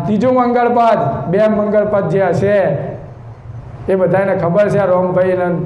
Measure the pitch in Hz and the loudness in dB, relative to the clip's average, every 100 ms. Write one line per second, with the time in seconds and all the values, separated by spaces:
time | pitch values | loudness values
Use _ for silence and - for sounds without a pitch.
0 | 147 208 254 254 240 240 240 233 233 214 | -2 0 2 2 2 2 2 2 4 2
1 | - - - 185 214 208 208 208 208 208 | 0 -4 -2 2 2 2 0 0 2 0
2 | 196 190 185 190 196 208 170 147 - - | 0 0 0 0 2 2 2 -2 -6 -10
3 | - - - - - - - - - 185 | -16 -18 -18 -18 -16 -16 -16 -10 -2 0
4 | 175 190 196 185 170 185 208 202 190 180 | 2 0 0 -2 0 2 2 2 2 0
5 | 185 180 185 180 175 170 | 0 0 0 0 -2 -2